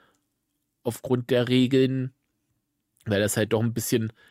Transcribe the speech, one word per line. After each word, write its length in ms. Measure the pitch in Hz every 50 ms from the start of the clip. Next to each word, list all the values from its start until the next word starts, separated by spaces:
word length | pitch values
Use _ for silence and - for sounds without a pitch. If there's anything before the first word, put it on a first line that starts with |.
| _ _ _ _ _ _ _ _ _ _ _ _ _ _ _ _ _
aufgrund 460 | 123 113 - - - 127 123 120 -
der 180 | 131 123 123 123
Regeln, 640 | 127 127 127 123 135 131 131 127 131 131 127 127 - _ _ _ _ _ _ _ _ _ _ _ _ _ _ _ _ _ _
weil 160 | 110 101 98
das 160 | 104 101 -
halt 160 | 117 107 - 113
doch 100 | 110 117
ein 120 | 117 117
bisschen 380 | 117 - - 127 117 110 107 - _ _ _